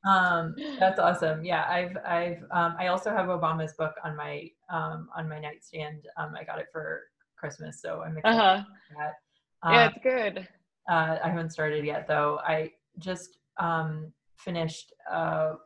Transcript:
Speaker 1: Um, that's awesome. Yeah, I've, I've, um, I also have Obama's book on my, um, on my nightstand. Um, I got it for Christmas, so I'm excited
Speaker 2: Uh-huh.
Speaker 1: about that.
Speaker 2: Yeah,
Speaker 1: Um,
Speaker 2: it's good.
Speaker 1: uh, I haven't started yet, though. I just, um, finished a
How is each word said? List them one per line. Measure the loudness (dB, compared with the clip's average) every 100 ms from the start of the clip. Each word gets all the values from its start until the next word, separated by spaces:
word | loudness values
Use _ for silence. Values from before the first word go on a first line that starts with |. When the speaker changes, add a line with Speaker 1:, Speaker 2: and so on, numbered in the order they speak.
| 6
Speaker 1:
Um, | 6 6 2 0 -6 -8 4
that's | 4 6
awesome. | 4 4 0 0
Yeah, | 0 0 2
I've, | 0 -2 -6 -2
I've, | 0 0 -6 -2
um, | 0 2 0
I | 0
also | 0 0
have | 0 0
Obama's | 0 0 0 -4
book | -4 -4 -4
on | -8 -8
my, | -8 -10 -12 _ -6
um, | -4 -4 -8 -10 -8
on | -8
my | -8
nightstand. | -10 -12 -14 -10 -10 -10 -16 -10
Um, | -10 -10
I |
got | -10 -10
it | -10
for | -10 -8 -10 -12 _ _ _
Christmas, | -12 -10 -14 -12
so | -8 -8 -6
I'm | 0
excited | 2 6
Speaker 2:
Uh-huh. | 6
Speaker 1:
about | 4 0 -18 _ -8
that. | -8 -8 _ _ _ _ 4
Speaker 2:
Yeah, | 6 6
Speaker 1:
Um, | 4
Speaker 2:
it's |
good. | 0 2 0 -4 -14 _ _ _ 0
Speaker 1:
uh, | 2 2 0
I | 0
haven't | -2 -4
started | -2 -2 0
yet, | -2 -4 0
though. | 2 2 0 0
I | 0 -2 _ _ -12
just, | -6 -6 -8 _ _ -4
um, | 0 0 -2 -4 -10 _ _ _
finished | -6 -2 -2 -6 -18 _ -6
a | -2 0 0 -2 -4